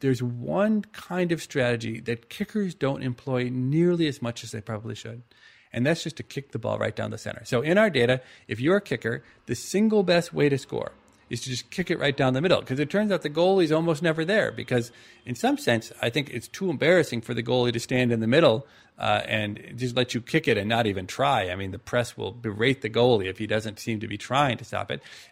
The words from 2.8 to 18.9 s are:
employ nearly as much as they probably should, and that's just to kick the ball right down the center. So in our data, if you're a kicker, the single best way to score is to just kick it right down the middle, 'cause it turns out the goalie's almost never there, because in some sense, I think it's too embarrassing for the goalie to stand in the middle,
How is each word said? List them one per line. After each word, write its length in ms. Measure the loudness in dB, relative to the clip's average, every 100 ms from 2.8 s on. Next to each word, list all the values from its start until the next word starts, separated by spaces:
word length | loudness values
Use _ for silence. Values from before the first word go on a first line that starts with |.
| -2 -2
employ 460 | -4 -6 -4 -2 -2
nearly 580 | -2 0 2 4 2 0
as 140 | -2
much 240 | -6 -6
as 80 | -10
they 80 | -10
probably 340 | -8 -8 -8
should, 280 | -10 -12 -14 -18 _ -20 -20 _
and 140 | -2 0
that's 180 | 0
just 140 | -2 -10
to 40 |
kick 300 | -12 -12 -10
the 60 | -6
ball 200 | -4 -2
right 160 | -2
down 160 | -4 -6
the 80 | -8
center. 240 | -10 -12
So 180 | -4 -2
in 160 | 2 4
our 100 | 4
data, 320 | 4 4 2 -2 -18 -10
if 120 | -4
you're 160 | 2 2
a 60 |
kicker, 420 | 0 -4 -4 -6 -10 _ -8
the 80 |
single 480 | -8 -2 2 4 4
best 320 | 4 2 2
way 160 | 2 2
to 80 | 2
score 340 | -2 -8 -8 -12 _ _ -10
is 100 | -8
to 80 | -6
just 220 | -8 -8
kick 200 | -6 -4
it 80 | 0
right 180 | 0 2
down 180 | 2
the 60 | 2
middle, 200 | 4 4
'cause 180 | 2 -2
it 120 | 0
turns 200 | 0 2
out 120 | 0
the 80 | -2
goalie's 420 | 2 4 4 4
almost 300 | 4 2 0
never 220 | 0 0
there, 280 | 0 2 0
because 400 | -2 -2 0 0 -8 -20 -16
in 100 | -10
some 220 | -2 0 0
sense, 340 | 2 0 0 -4
I 80 | -2
think 180 | -2 -4
it's 200 | -6 -10
too 200 | -6 -4
embarrassing 540 | 0 4 4 4 -2
for 120 | -6
the 80 | -6
goalie 300 | 0 2 2
to 80 | 0
stand 320 | -2 0 2
in 80 | 2
the 60 | 4
middle, 400 | 6 6 4 -2 -20 _